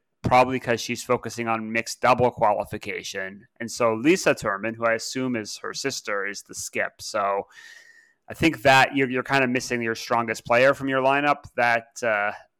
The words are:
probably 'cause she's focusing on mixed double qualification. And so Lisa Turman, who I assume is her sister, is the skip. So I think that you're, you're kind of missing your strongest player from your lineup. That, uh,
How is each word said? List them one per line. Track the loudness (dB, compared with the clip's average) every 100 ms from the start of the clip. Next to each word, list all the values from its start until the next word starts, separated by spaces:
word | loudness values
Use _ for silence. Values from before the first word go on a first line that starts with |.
| _ _
probably | 2 4 4 0
'cause | -2 -2
she's | -2 -6
focusing | -2 -2 -2 -6 -2
on | -2 -2
mixed | -4 -4 0
double | 2 4 2
qualification. | 2 2 2 -2 -8 -8 -10 -8 -8 -10 -12 _ -12
And | -8
so | 0 0
Lisa | 2 2 4 2
Turman, | 0 0 -2 -4
who | -2
I | 0
assume | 0 -2 -6 -4 -4
is | -6 -10
her | -10
sister, | -6 -6 -6 -6 -4 -4
is | -8
the | -14
skip. | -12 -8 -4 -4 -6
So | -6 -2 0 -2 -4 -16 -20 -20 -20 -20 _ _ -14
I |
think | -2 0 2
that | 4 6 4 2
you're, | 0
you're | -2
kind | 0 0
of | 2
missing | 0 -2 -4
your | -4
strongest | -4 -2 0 0 -4
player | 2 4 6
from | 4 -2
your | 0
lineup. | 2 2 2 -2 -4 0
That, | 2 2 -2 -4
uh, | -2 0 -2 -6 _